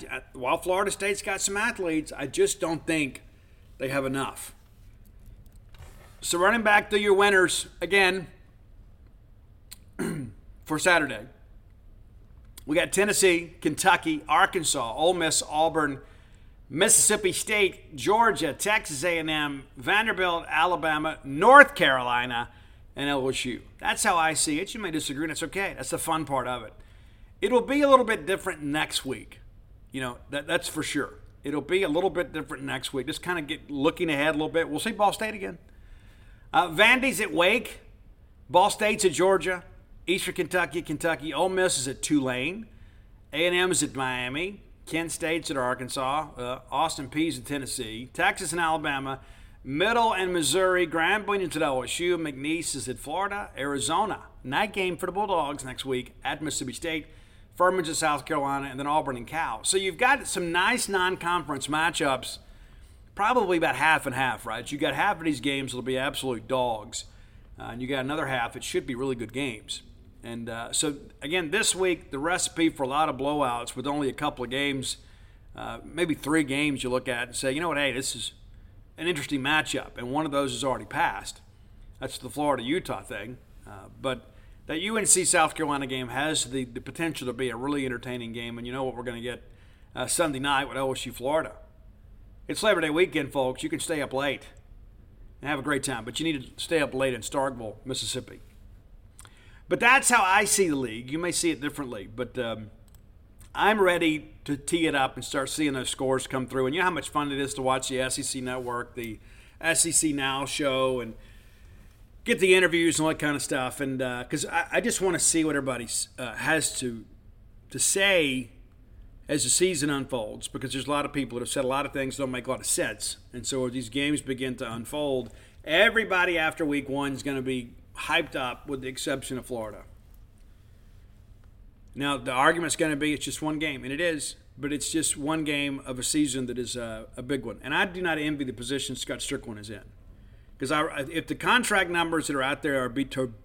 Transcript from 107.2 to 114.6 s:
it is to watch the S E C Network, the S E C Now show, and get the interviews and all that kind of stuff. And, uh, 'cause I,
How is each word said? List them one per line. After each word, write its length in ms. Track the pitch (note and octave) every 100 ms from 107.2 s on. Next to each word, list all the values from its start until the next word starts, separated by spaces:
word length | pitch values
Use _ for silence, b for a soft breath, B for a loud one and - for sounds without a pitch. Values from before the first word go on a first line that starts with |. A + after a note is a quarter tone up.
| C#3+
it 80 | C#3
is 160 | C3+
to 80 | C3+
watch 260 | C3 C3 C3+
the 120 | B2+
S 180 | C3 C3+
E 40 |
C 180 | C3 C3+
Network, 540 | B2+ B2+ B2 A#2+ A#2+
the 260 | - A#2 G#2+ b b b b
S 260 | E3 D#3+ E3
E 60 |
C 200 | - D#3
Now 320 | C#3+ C3+ C3+ C3+
show, 540 | - C#3+ C3 C3 B2+
and 140 | A2+ A2 b b b b b b b b b -
get 140 | - A#3+
the 160 | F#3
interviews 440 | F#3 F3+ E3+ E3 D3+
and 60 |
all 40 | D#3
that 80 | D3+
kind 180 | D3+ C#3+
of 60 |
stuff. 380 | - C#3+ B2+ -
And, 200 | C3+ C3
uh, 240 | B2+ B2
'cause 220 | B2+ D3+ -
I, 200 | E3